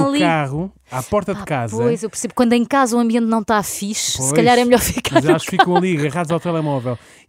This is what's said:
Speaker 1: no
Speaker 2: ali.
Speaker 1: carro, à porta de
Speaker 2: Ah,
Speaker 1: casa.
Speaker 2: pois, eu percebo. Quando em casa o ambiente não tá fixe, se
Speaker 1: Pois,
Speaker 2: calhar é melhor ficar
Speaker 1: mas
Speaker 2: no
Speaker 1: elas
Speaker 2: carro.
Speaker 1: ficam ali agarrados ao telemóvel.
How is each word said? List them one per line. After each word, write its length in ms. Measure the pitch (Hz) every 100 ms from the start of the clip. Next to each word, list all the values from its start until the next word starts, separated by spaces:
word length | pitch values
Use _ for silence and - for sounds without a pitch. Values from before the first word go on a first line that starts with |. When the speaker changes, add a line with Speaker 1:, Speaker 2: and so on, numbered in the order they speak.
Speaker 1:
no 60 | 277
Speaker 2:
ali. 100 | 285
Speaker 1:
carro, 520 | 175 160 139 143 190 - _
à 100 | 127
porta 320 | - 208 202
de 80 | 202
Speaker 2:
Ah, 40 | 185
Speaker 1:
casa. 320 | 143 117 220
Speaker 2:
pois, 260 | 240 233
eu 60 | 220
percebo. 240 | - 226 -
Quando 160 | 240
em 120 | 240 233
casa 300 | 277 254 240
o 40 |
ambiente 260 | 233 233 226
não 160 | 226
tá 220 | 208 214
fixe, 480 | - - 202 214 -
se 60 | -
Speaker 1:
Pois, 160 | 131
Speaker 2:
calhar 240 | 147 226 247
é 60 | 247
melhor 160 | 240
ficar 320 | - 208 - -
Speaker 1:
mas 80 |
Speaker 2:
no 60 | 147
Speaker 1:
elas 160 | 165 -
Speaker 2:
carro. 60 | 190
Speaker 1:
ficam 180 | 175 180
ali 200 | 185 160
agarrados 320 | 147 160 160
ao 80 | 170
telemóvel. 580 | 175 165 151 139 120 120 - -